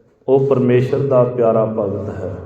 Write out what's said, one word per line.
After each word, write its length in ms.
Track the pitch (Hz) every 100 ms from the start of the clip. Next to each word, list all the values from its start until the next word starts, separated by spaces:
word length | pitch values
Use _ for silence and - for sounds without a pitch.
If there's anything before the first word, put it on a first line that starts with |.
| _ _ -
ਉਹ 180 | 135 135
ਪਰਮੇਸ਼ਰ 520 | 127 123 123 127 139
ਦਾ 260 | 131 127
ਪਿਆਰਾ 400 | 120 120 113 113
ਭਗਤ 440 | 107 110 104 98 98
ਹੈ 260 | 92 90 90